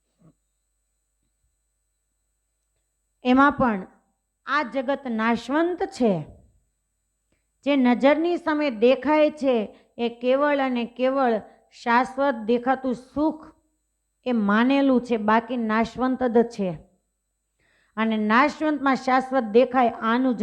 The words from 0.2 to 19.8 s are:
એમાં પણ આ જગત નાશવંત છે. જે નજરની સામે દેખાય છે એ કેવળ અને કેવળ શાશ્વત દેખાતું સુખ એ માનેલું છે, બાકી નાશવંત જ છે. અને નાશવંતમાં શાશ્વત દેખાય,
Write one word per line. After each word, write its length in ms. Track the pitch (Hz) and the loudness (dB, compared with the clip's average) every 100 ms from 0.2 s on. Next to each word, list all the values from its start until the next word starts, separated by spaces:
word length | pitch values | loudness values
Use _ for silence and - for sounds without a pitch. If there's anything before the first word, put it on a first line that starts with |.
| _ _ _ _ _ _ _ _ _ _ _ _ _ _ _ _ _ _ _ _ _ _ _ _ _ _ _ _ _ _ 254 | _ _ _ _ _ _ _ _ _ _ _ _ _ _ _ _ _ _ _ _ _ _ _ _ _ _ _ _ _ _ 2
એમાં 300 | 262 285 277 | 4 4 4
પણ 240 | 262 202 190 _ _ _ _ _ - | 0 -2 -6 _ _ _ _ _ -6
આ 120 | 277 269 | -4 -4
જગત 480 | 269 247 277 277 | -4 -4 -4 -4
નાશવંત 680 | 220 226 233 - 285 339 349 403 | -2 0 -2 -2 -2 0 -2 -6
છે. 220 | - 240 175 147 - _ _ _ _ _ _ _ _ _ _ _ _ 269 | 0 0 0 -4 -16 _ _ _ _ _ _ _ _ _ _ _ _ -2
જે 120 | 285 | 2
નજરની 600 | 247 240 262 294 339 349 | 2 4 4 4 0 -2
સામે 280 | - 302 294 220 | -2 -2 -2 2
દેખાય 540 | 240 262 254 302 302 | 2 2 2 2 2
છે 220 | 302 269 240 202 - _ - | 0 0 0 -2 -10 _ -6
એ 140 | 233 233 | -6 -4
કેવળ 440 | 247 262 294 285 | 0 0 2 0
અને 220 | 262 247 233 | -2 -4 -6
કેવળ 480 | - 254 269 254 220 - _ _ - | -4 -2 0 0 -2 -6 _ _ -10
શાશ્વત 720 | - 233 254 - 277 233 208 | 0 0 0 -2 -2 -2 -2
દેખાતું 500 | 240 247 262 262 240 - | -2 0 -2 -4 -6 -8
સુખ 380 | - 311 302 - - _ _ _ _ _ _ - | -4 -2 -4 -12 -20 _ _ _ _ _ _ -4
એ 120 | 247 | -2
માનેલું 580 | 202 214 247 277 277 247 | 2 2 2 2 2 2
છે, 160 | 240 226 | 0 -2
બાકી 400 | 208 220 233 247 | 0 0 0 -4
નાશવંત 580 | 220 214 226 - 254 254 254 | -2 -2 -2 -4 -4 -2 0
જ 180 | 233 233 | 2 0
છે. 200 | - 190 160 - _ _ _ _ _ _ _ _ _ _ - | -2 -6 -8 -14 _ _ _ _ _ _ _ _ _ _ -4
અને 180 | 220 220 | -2 0
નાશવંતમાં 800 | 214 226 285 - 302 294 269 254 | 2 2 2 0 -4 -2 -2 -2
શાશ્વત 480 | - 254 254 262 226 | 0 0 0 -2 2
દેખાય, 460 | 214 254 254 | 2 2 2